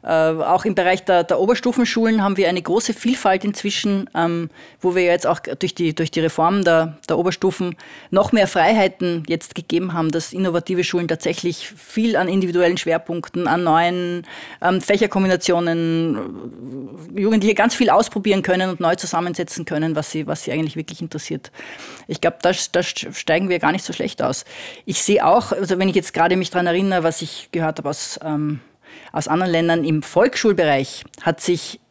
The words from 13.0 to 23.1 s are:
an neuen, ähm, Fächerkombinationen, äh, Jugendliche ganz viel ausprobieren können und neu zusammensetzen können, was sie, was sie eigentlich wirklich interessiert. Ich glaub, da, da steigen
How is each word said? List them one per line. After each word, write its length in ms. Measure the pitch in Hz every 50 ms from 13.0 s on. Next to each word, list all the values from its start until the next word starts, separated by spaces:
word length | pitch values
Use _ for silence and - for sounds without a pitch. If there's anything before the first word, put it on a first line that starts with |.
| 165 - 170 175 - - - 175 175 -
an 160 | 156 175 175
neuen, 600 | 165 156 165 170 175 180 180 180 175 175 175 170 - - - - - - -
ähm, 180 | - 180 185 190
Fächerkombinationen, 1400 | - - - 196 226 202 - 196 190 185 185 175 - - 175 170 170 170 165 165 165 165 165 165 165 165 135 104 98 - - - - - - - 120 135 127 135 131 117 120 - 156 175 170
äh, 40 | 202
Jugendliche 360 | 196 214 220 214 190 214 214
ganz 180 | - 202 240 -
viel 160 | - 240 196
ausprobieren 520 | 139 196 - - - 214 196 220 196 190
können 280 | - 190 185 185 185 185
und 80 | 180 160
neu 160 | 180 165 175
zusammensetzen 680 | 180 - 175 - 165 175 175 170 - 175 - - - 160
können, 320 | - 165 151 156 165 160
was 160 | 151 147 -
sie, 160 | - 156 151 151
was 160 | 151 151 -
sie 80 | -
eigentlich 240 | 127 156 160 156 -
wirklich 240 | 160 156 - 165 -
interessiert. 500 | 170 160 - 151 - - 160 143 - - _ - - - - - - - - - -
Ich 140 | - 165 -
glaub, 220 | - 170 165 -
da, 100 | - 175 185 - - -
da 120 | - 175 175
steigen 640 | - - - - -